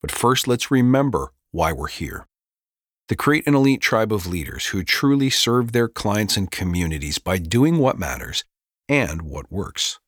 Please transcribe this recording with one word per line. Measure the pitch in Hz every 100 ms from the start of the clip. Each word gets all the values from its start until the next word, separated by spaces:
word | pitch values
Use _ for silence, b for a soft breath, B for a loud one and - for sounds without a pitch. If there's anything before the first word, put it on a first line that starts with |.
But | 76
first, | - 117 127 -
let's | 120 -
remember | 135 123 135 139 87 65 _ _
why | 85 82
we're | 73 73
here. | - 71 - - _ _ _ _ _ _ _ -
To | 104
create | 143 151 -
an |
elite | 143 135 135
tribe | - 113 110
of | 107 90
leaders | 87 73 82 -
who | 98
truly | 90 - 143 139 135
serve | - - 123 117
their | 117 117
clients | - 107 104 104 -
and | 95
communities | - 92 87 85 78 73 76
by | - 92
doing | 82 117 147 165
what | 131 -
matters | 80 - - - - _ _ _ -
and | 143 95 80
what | 80 73 -
works | 95 95 - - -